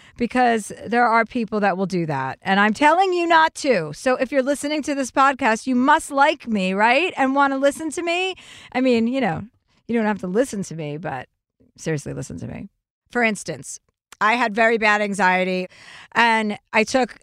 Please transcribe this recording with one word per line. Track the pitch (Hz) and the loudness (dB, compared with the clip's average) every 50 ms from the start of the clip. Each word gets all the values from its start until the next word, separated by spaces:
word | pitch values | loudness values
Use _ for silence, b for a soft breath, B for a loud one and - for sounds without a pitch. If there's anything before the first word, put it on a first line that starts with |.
| b b b - | b b b -6
because | 240 226 - 254 247 240 226 220 202 - - - - | -4 -2 0 2 2 2 2 0 -2 -8 -12 -14 -8
there | - 220 240 240 | -2 0 2 2
are | 226 226 233 226 | 4 4 2 2
people | - - 247 226 - 220 214 | 0 -2 -4 -4 -2 -2 0
that | 202 196 180 | 0 0 0
will | 185 196 | 0 -2
do | 170 190 175 170 | -2 -2 -2 -2
that. | 160 147 135 131 131 - - | -2 -2 -4 -4 -6 -8 -6
And | - - 196 196 | -2 0 2 4
I'm | 208 214 208 | 4 2 2
telling | - 285 294 320 359 392 381 359 | 4 4 4 4 4 4 2 0
you | 349 339 | 0 2
not | 330 339 320 320 320 - | 4 4 4 4 2 0
to. | - - 285 240 180 160 151 151 | -2 -2 0 0 0 -2 -4 -8
So | - - 254 254 | -4 -2 -2 0
if | - 262 233 294 | 0 -2 -2 0
you're | 269 254 | 0 0
listening | 269 294 - - 285 302 311 262 | 0 -2 -2 -4 -4 -4 -4 -4
to | - 285 | -4 -4
this | 277 269 - | -4 -4 -2
podcast, | - 294 269 277 277 - 277 220 226 220 - | 0 2 2 2 2 2 0 0 0 0 -2
you | 254 254 | -2 0
must | 247 254 294 302 320 - - | 2 4 4 4 2 2 -2
like | 294 269 285 311 330 - - 240 | 0 2 2 2 2 0 -4 -4
me, | 220 202 185 185 190 | -4 -2 -2 -2 0
right? | 196 214 233 247 285 349 359 - - | 2 2 2 4 2 2 0 0 0
And | 262 262 269 | 0 0 2
wanna | 277 285 269 269 269 | 2 2 2 2 2
listen | 277 285 277 - 320 320 | 2 0 0 0 -4 -8
to | - 359 339 | -6 -6 -4
me. | 339 339 359 370 381 359 B B B B B B B - | -2 -2 -2 -2 -4 -6 B B B B B B B -4
I | 254 | -2
mean, | 262 262 240 226 226 233 | 2 2 2 2 2 0
you | 254 269 | -2 -2
know, | 254 190 156 - 202 233 _ _ _ _ _ _ _ | -2 -2 -4 -6 -8 -12 _ _ _ _ _ _ _
you | - 233 | -4 -2
don't | 233 214 | 0 0
have | 214 208 180 | 0 -2 -4
to | - | -6
listen | 180 180 214 277 - - 202 180 | -2 -2 0 -2 -2 -4 -8 -8
to | - 160 | -8 -8
me, | 160 156 147 147 | -8 -8 -8 -8
but | 151 151 156 147 127 - - _ _ _ _ _ _ _ _ _ | -8 -8 -8 -8 -10 -12 -14 _ _ _ _ _ _ _ _ _
seriously, | - - 175 160 143 - 139 139 | -10 -6 -4 -4 -4 -4 -8 -10
listen | 143 139 - - - | -10 -10 -12 -12 -12
to | - | -12
me. | - - - - 196 _ _ _ _ _ _ _ _ | -12 -12 -14 -14 -16 _ _ _ _ _ _ _ _
For | - 240 233 | -2 0 0
instance, | 220 208 - - - 156 - - - - - _ _ _ _ _ _ - - | 0 -2 -4 -6 -10 -12 -12 -12 -16 -16 -18 _ _ _ _ _ _ -6 -2
I | 196 214 233 | 0 0 2
had | 240 247 233 202 | 2 0 -2 0
very | 233 226 226 233 220 | 2 2 2 2 2
bad | 220 214 208 208 214 | 2 2 2 2 0
anxiety, | 202 202 185 196 185 185 185 185 185 185 185 180 B B B B B B B B B - | -2 -2 0 2 2 2 2 0 0 -2 -4 -6 B B B B B B B B B 0
and | - 233 233 226 220 214 214 208 - - _ - | 2 2 4 4 2 0 -2 -6 -8 -10 _ -2
I | 220 220 | -2 0
took | - - 254 247 - - - | 0 0 0 0 -2 -4 -10